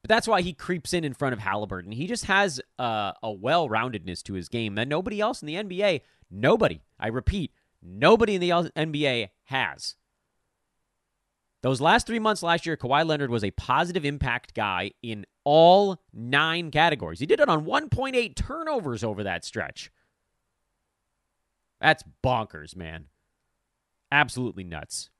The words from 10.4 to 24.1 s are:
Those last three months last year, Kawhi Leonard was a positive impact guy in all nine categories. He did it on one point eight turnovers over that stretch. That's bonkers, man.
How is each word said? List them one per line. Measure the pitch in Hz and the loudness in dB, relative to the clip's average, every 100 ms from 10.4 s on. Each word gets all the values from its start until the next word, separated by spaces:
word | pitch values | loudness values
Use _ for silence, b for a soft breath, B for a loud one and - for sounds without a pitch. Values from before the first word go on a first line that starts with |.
| _ _ _ _ _ _ _ _ _ _ _ _ | _ _ _ _ _ _ _ _ _ _ _ _
Those | 123 131 | -2 2
last | 147 220 220 | 4 4 2
three | 226 | -2
months | 220 214 | 0 0
last | 170 170 - | 0 0 0
year, | 156 | -6
Kawhi | 123 139 165 | 0 2 2
Leonard | 151 139 | 0 0
was | 117 | 0
a | 101 | -2
positive | - - 135 175 180 | -6 0 2 2 0
impact | 143 143 131 120 - | -2 -2 -2 -2 -6
guy | - 107 90 98 _ | -4 -2 -2 -4 _
in | 120 110 98 _ | -10 -10 -12 _
all | - 151 165 185 202 180 _ | 4 8 10 10 6 -2 _
nine | 110 117 139 156 165 170 | -14 0 2 2 0 -2
categories. | 151 160 147 90 85 | 2 2 2 -6 -6
He | 143 | 0
did | 480 | 4
it | 285 | 4
on | 160 | 2
one | 156 269 302 | 2 -2 -2
point | - 262 254 | -4 0 0
eight | 226 | -2
turnovers | 131 - 302 320 285 156 117 | -4 -8 -6 -4 -4 -4 -4
over | 113 101 | -4 -4
that | 101 87 | -4 -6
stretch. | - - 76 - - _ _ _ _ _ _ _ _ _ _ _ _ _ _ _ _ _ _ _ | -6 -8 -8 -10 -18 _ _ _ _ _ _ _ _ _ _ _ _ _ _ _ _ _ _ _
That's | 151 156 - - | 0 0 -2 -4
bonkers, | 131 123 107 80 78 | -2 0 -4 -10 -16
man. | 90 82 82 76 _ _ _ _ _ _ _ _ _ _ | -14 -12 -12 -16 _ _ _ _ _ _ _ _ _ _